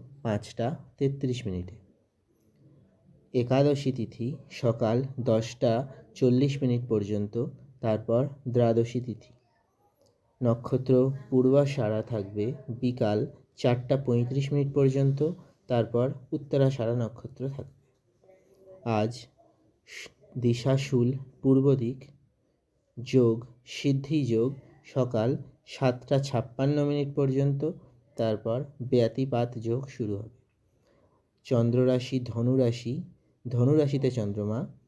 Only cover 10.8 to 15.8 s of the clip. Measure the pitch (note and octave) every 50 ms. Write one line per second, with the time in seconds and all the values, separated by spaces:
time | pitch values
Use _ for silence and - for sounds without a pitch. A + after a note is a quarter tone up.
10.8 | - - C3 B2+ C3 C3+ C#3 - - - C3 B2+ B2+ B2+ C3+ C#3+ C#3+ C#3 C3+ C3+
11.8 | A2 G#2+ G#2+ A2 A2 - A#2+ G#2+ G2 G2+ G#2+ G#2 G#2 B2 D#3 - - - A2+ -
12.8 | B2+ B2 B2 - A#2+ G#2 G#2+ G#2+ C#3+ - - - _ _ _ - - B2 B2 B2
13.8 | - - C#3 C3+ - B2+ A#2+ A#2+ A#2+ B2 C3 C#3 C#3 - D3 C#3+ C#3 C#3 C#3 C#3+
14.8 | C#3 C3+ C3 C#3 C#3 C3+ C#3 C#3 D3+ E3 F3+ - - - _ _ _ - B2+ A#2